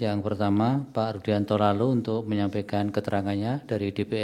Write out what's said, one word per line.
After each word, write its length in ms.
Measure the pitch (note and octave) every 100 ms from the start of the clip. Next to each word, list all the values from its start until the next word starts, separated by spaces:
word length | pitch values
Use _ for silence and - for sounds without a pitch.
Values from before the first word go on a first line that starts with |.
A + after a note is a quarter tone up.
yang 240 | A2 G#2 G#2
pertama, 560 | G2+ G2+ G2+ A#2 C#3 C3+
Pak 320 | A#2 A2 G2+
Rudianto 320 | A2 G#2 G2+
Lalo 400 | G#2 G#2 G2+ C3
untuk 320 | B2 A2+ A2+ G#2+
menyampaikan 640 | G#2 G2+ G#2 G2 G#2 G#2
keterangannya 720 | G#2 - G2+ G2 G2+ A2 C#3+
dari 320 | - G#2+ G2+
D 160 | G2+ G2+
P 20 | A2